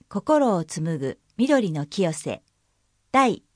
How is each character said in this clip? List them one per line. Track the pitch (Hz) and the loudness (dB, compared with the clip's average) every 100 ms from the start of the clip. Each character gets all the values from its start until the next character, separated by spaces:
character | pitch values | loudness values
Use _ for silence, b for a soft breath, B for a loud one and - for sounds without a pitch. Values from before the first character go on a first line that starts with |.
| - | -10
心 | 202 - 302 254 | -6 0 2 4
を | 185 | 0
紡 | 160 175 160 156 | -2 -6 -4 -4
ぐ | 135 - _ - | -6 -8 _ -2
緑 | 269 277 208 | 2 2 2
の | 156 147 | -2 -6
清 | - 175 | -2 -2
瀬。 | 156 - 101 _ _ _ _ _ _ _ | -2 -8 -10 _ _ _ _ _ _ _
第 | 269 254 - _ | 2 2 0 _